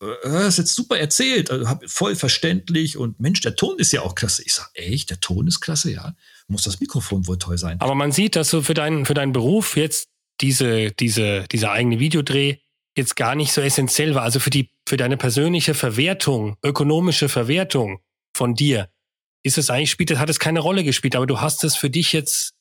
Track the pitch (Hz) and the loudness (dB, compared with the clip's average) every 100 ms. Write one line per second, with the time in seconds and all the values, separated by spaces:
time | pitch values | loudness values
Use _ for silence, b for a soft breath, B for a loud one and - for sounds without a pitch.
0 | 104 117 131 165 202 185 170 - 233 202 | -10 -8 -2 0 2 2 0 -2 0 0
1 | 151 - 262 240 - 131 117 - - - | 0 2 2 0 0 -2 -2 -4 -4 -2
2 | 202 175 131 - 165 185 - 160 160 - | 0 0 0 0 0 0 0 0 0 -2
3 | 120 - 139 202 113 - - 381 - 135 | -6 -2 0 0 0 -2 -2 0 0 0
4 | 92 - 107 - - - - - 87 139 | -2 -4 -2 -2 -2 -4 -6 -10 -6 -4
5 | - 90 - 90 160 - - 151 165 - | -4 -6 -4 0 0 0 -2 -2 -2 -4
6 | 151 - b b b 196 104 95 285 123 | -10 -14 b b b -4 -4 -4 -4 -4
7 | - 98 90 90 87 87 85 87 123 139 | -2 -2 -2 -4 -4 -4 -4 -2 0 0
8 | 143 135 214 165 147 160 139 156 151 156 | 0 2 2 2 2 0 0 0 0 0
9 | 131 143 139 127 123 214 - 147 156 - | 0 0 0 2 2 2 2 0 0 -2
10 | - _ _ - 135 131 123 113 107 - | -8 _ _ -2 0 2 2 2 0 0
11 | 120 110 104 98 92 107 107 107 120 113 | 0 2 0 0 -2 -2 0 0 2 2
12 | 156 156 143 139 139 139 _ _ _ - | 2 2 0 0 0 -2 _ _ _ -4
13 | 123 - 120 147 143 147 139 143 127 - | -2 0 0 0 0 2 2 2 2 2
14 | 156 135 117 131 139 139 - _ - 131 | 2 2 2 0 2 0 0 _ -4 0
15 | 123 135 127 113 160 175 160 143 123 110 | 0 0 0 2 2 2 0 0 0 0
16 | 170 196 147 120 107 101 - - 147 160 | 0 0 0 0 -2 -4 -2 0 2 4
17 | 180 - 143 127 117 170 190 135 101 95 | 2 2 0 0 0 0 0 0 -2 -6
18 | _ _ _ - 123 117 143 113 92 _ | _ _ _ -2 0 2 2 2 -2 _
19 | _ _ _ _ 139 160 131 127 151 - | _ _ _ _ -2 0 0 0 0 0
20 | 170 135 151 151 160 165 160 196 147 - | 0 2 0 0 0 0 2 2 2 0
21 | 139 127 131 117 151 - 160 - 139 160 | 0 0 0 0 0 0 0 0 0 0
22 | 175 160 139 - - - | 2 0 0 -2 -4 -8